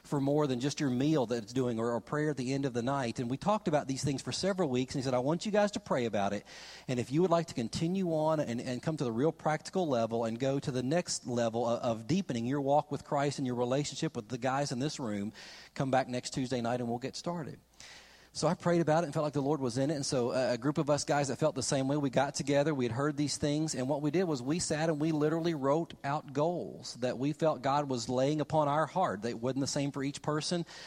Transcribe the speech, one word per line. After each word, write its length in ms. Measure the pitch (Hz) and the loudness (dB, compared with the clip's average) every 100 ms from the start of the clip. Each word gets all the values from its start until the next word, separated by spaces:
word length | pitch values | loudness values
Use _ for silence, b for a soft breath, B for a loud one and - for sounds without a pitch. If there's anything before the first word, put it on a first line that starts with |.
for 160 | - 143 | -4 0
more 260 | 139 147 147 | 2 4 2
than 140 | 123 | 2
just 180 | 143 - | -2 0
your 120 | 143 | 0
meal 360 | 123 147 156 110 | 2 4 4 2
that's 260 | 120 104 | -2 -2
doing, 280 | 123 127 113 | 0 0 2
or, 100 | 117 | 0
or 100 | 117 | -2
prayer 300 | - 147 151 | -2 0 0
at 60 | 139 | 0
the 160 | 123 | 0
end 140 | 139 139 | 0 0
of 60 | |
the 100 | 117 | 0
night. 360 | 120 139 120 113 | 0 0 -2 -2
And 100 | 117 | -2
we 100 | 135 | -2
talked 280 | 196 214 180 | 0 0 2
about 220 | 147 131 | 0 0
these 160 | 131 | -2
things 180 | 151 131 | -2 -2
for 80 | - | -4
several 380 | - 185 190 156 | -2 0 0 2
weeks, 260 | 123 131 | 2 0
and 80 | 147 | -2
he 20 | |
said, 100 | 131 | 0
"I 40 | 123 | 2
want 260 | 131 170 | 2 0
you 60 | 220 | 0
guys 220 | 208 208 | 2 2
to 80 | - | 0
pray 240 | - 151 | -2 0
about 280 | 117 101 98 | 2 2 0
it. 120 | 101 - B B B B | -2 -8 B B B B
And 140 | 123 | -2
if 100 | 113 | 0
you 100 | 147 | 2
would 100 | 185 | 4
like 160 | 170 160 | 2 0
to 60 | |
continue 560 | - 113 - 165 190 180 | -4 -4 -2 -2 0 0
on 280 | 156 156 156 | 2 2 2
and, 220 | 139 120 | 0 -4
and 200 | 123 123 | -4 -4
come 160 | 165 156 | -4 -2
to 60 | |
the 60 | 127 | -2
real 220 | 113 156 | 2 0
practical 560 | - 160 151 - 190 165 | 0 -2 -2 -2 -2 0
level 360 | 120 113 117 | 2 2 0
and 140 | 113 117 | -2 -2
go 220 | 135 139 | 0 0
to 100 | 147 | -2
the 140 | 127 | -2
next 420 | 127 170 - - 131 | 0 0 0 -6 -2
level 400 | 120 117 117 120 | 0 0 0 0
of, 140 | 117 | 0
of 260 | 123 113 113 | 0 -2 0
deepening 400 | 185 190 120 120 | 0 0 -2 -2
your 140 | 143 | 0
walk 320 | 139 147 - | 4 2 2
with 100 | 139 | -4
Christ 360 | - 147 143 143 | -2 0 0 0
and 80 | 127 | -2
your 100 | 123 | 0
relationship 580 | 123 135 147 - 160 | 0 0 -2 -2 -4
with 120 | 120 104 | -4 -8
the 80 | 127 | -4
guys 340 | 127 135 143 | -2 0 -2
in 100 | 120 | -2
this 200 | 147 - | -4 -4
room, 320 | 120 104 104 - B B B | -4 -2 -4 -8 B B B
come 160 | - 135 | -4 2
back 180 | 127 - | 2 2
next 260 | 123 - | -4 -4
Tuesday 260 | 143 127 127 | -4 -2 0
night 200 | 117 123 | 0 -2
and 80 | 120 | -2
we'll 100 | 120 | -4
get 180 | 127 - | -6 -8
started." 420 | 175 175 120 - _ - B B B B B | -6 -6 -8 -12 _ -20 B B B B B
So 120 | - 156 | 0 0
I 60 | |
prayed 300 | 175 175 170 | 2 4 4
about 200 | 151 156 | 4 4
it 40 | 160 | 2
and 80 | |
felt 100 | 156 | 0
like 80 | 151 | 0
the 80 | 139 | 2
Lord 220 | 135 151 | 2 2
was 160 | 127 123 | 0 2
in 120 | 139 | 0
it. 40 | |
And 100 | 143 | 0
so, 240 | 135 135 120 | 0 2 2
uh, 200 | 127 123 | 2 2
a 80 | 123 | 2
group 180 | 139 151 | 0 0
of 140 | 143 | 2
us 140 | 143 | 2
guys 240 | - 147 135 | 2 0 0
that 100 | 120 | 2
felt 160 | 156 | 0
the 80 | 135 | 0
same 260 | - 139 135 | 0 0 2
way, 80 | 147 | 2
we 140 | 139 | 2
got 240 | 131 139 | 2 2
together, 400 | - 143 143 147 | 0 2 2 4
we 100 | 139 | 2
had 80 | 120 | 0
heard 240 | 117 147 143 | 0 0 0
these 220 | 143 - | -2 0
things, 360 | 147 147 156 | 0 0 0
and 140 | 127 127 | -2 -2
what 140 | 143 | 0
we 80 | 151 | 0
did 140 | 165 | 2
was 180 | 185 135 | 0 0
we 160 | 123 170 | -2 -2
sat 320 | - 151 165 | -2 0 0
and 100 | 151 | 2
we 100 | 160 | 2
literally 440 | 156 151 165 170 | 2 2 2 0
wrote 400 | 156 135 156 170 - | 0 2 2 0 -6
out 300 | 139 151 147 | -4 -4 -4
goals 640 | 135 160 170 104 123 - 127 | 0 0 0 -6 -10 -12 -4
that 160 | 123 107 | -4 0
we 160 | 139 | -2
felt 300 | 151 160 127 | 2 2 2
God 260 | 135 143 143 | 2 2 2
was 220 | 123 117 | -2 0
laying 320 | 127 135 156 | 2 2 2
upon 260 | - 156 147 | 0 2 2
our 160 | 147 | 2
heart. 380 | 147 180 165 101 | 0 0 0 0
That 160 | 117 117 | -4 -4
wasn't 240 | 127 131 | -2 0
the 40 | 135 | 0
same 240 | 147 139 | 0 -2
for 140 | 139 | -2
each 160 | 139 - | -4 -4
person. 460 | - 151 - 175 165 B | -2 -2 0 -2 -4 B